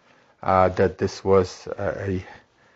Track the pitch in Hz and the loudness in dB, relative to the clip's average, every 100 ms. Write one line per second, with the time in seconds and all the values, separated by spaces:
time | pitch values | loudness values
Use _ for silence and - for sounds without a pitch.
0 | _ _ _ _ - 95 92 90 92 - | _ _ _ _ 0 4 4 2 0 0
1 | 95 - 98 98 90 - - - 98 - | -6 -4 2 2 2 -4 -12 -8 -6 -6
2 | 101 92 - - _ _ _ | -6 -6 -8 -18 _ _ _